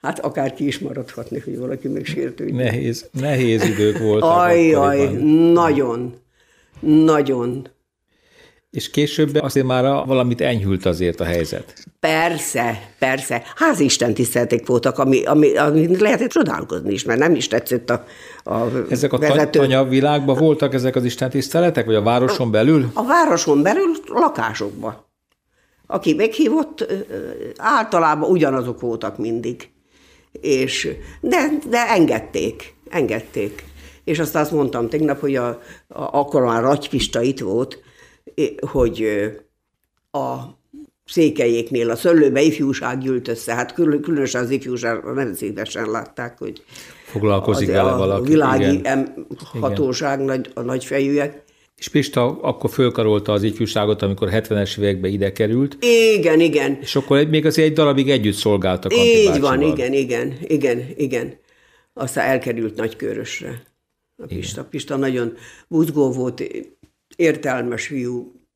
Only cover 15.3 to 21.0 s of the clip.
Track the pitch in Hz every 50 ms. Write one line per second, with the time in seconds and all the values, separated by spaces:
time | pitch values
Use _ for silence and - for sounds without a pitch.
15.3 | 147 151 151 143 - 90 147 147 147 156 156 165 180 185 214 214 240 185 240 240
16.3 | - 339 269 156 117 - - - - 87 - 98 101 95 - 110 117 123 143 165
17.3 | 180 - - - - 117 - - 127 120 - - 123 120 - - - - - -
18.3 | - - _ - - 113 117 120 123 131 107 - - 120 139 139 - 123 147 151
19.3 | 139 151 151 143 - 156 139 139 131 131 135 127 131 135 135 147 147 147 139 135
20.3 | 135 131 160 160 151 156 151 135 127 131 123 131 127 139